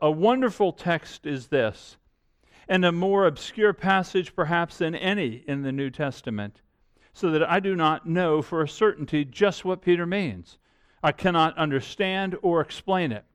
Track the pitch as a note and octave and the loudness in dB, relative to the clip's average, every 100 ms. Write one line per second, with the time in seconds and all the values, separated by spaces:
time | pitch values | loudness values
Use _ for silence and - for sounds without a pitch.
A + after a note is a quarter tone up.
0 | D3+ D#3 G3 B3+ B3+ F#3+ G3 - F3 E3 | 0 2 2 4 0 2 0 0 -2 -2
1 | - - D3+ C#3 A#2+ C#3+ A2+ G#2 - - | -4 -14 -8 -8 -2 0 2 -2 -12 -20
2 | _ _ _ _ _ _ - F#3 F3+ E3+ | _ _ _ _ _ _ -2 2 2 2
3 | F#3+ G3 F#3+ C#3+ - - G#3+ F#3+ F#3 F#3+ | 2 4 4 2 -6 0 2 2 0 0
4 | F3+ F#3+ F3+ - D#3 E3+ E3+ - E3 E3 | 0 -2 -4 -2 0 0 -2 -2 -4 -2
5 | F#3 G3+ D3+ A#2 - C#3 C#3 C3+ C#3 B2+ | -2 -2 -2 -6 -6 -4 -4 -4 -4 -4
6 | D3 B2 - G#2+ G#2 - _ _ _ _ | -6 -6 -8 -6 -8 -12 _ _ _ _
7 | _ - F#3 D#3 D#3 F3+ G3 F#3 D#3 D#3 | _ -4 0 2 2 0 0 0 2 0
8 | - E3 F3 D#3 D3+ E3+ D3+ - G#3+ F#3+ | -2 0 2 0 0 -2 -4 0 0 0
9 | D3 D3+ C#3+ - G3+ F3 F#3 F#3 F#3 F3 | -2 -2 -2 0 -2 0 -4 -4 0 0
10 | F3 G3 F3 F#2 E2+ _ _ _ _ _ | 0 -4 -4 -8 -14 _ _ _ _ _
11 | D3+ C#3+ F#3 E3+ D#3+ D#3+ D#3 C3+ B2 - | -2 0 2 4 2 2 -2 -2 -4 -4
12 | F#3+ F#3+ F#3+ F3 F#3 E3+ D3 - - F#3 | -2 -2 -4 -2 0 0 0 -4 -2 0
13 | E3 G#2+ - | 0 -4 -10